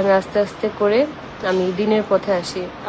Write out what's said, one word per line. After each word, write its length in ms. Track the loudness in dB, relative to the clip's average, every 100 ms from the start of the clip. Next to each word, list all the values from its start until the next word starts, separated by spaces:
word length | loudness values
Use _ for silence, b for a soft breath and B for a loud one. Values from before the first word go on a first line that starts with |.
আমি 100 | 4 2
আস্তে 180 | 2 0 -2
আস্তে 220 | -2 -4 0
করে 180 | 2 2 2 -2 -14 -6 0
আমি 140 | 2 2 0
দিনের 240 | 2 2 2
পথে 200 | 0 2 -2
আসি। 200 | -2 -6 -8 -8